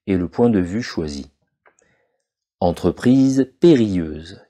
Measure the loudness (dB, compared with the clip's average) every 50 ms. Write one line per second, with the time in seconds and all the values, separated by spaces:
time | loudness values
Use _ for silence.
0 | -6 -4 -4 -2 -4 -4 -2 0 0 2 2 0 -2 -2 -4 -8 -8 -8 -8 -8
1 | -8 -8 -8 -12 -14 -16 _ _ _ _ _ _ _ _ _ _ _ _ _ _
2 | _ _ _ _ _ _ _ _ _ _ _ -4 -2 -2 -2 0 -2 -4 -2 0
3 | 2 2 4 4 4 2 2 0 -2 -2 _ 2 4 4 6 6 4 0 -2 -4
4 | -4 -6 -10 -14 -16 -18 -20 -20 -20 _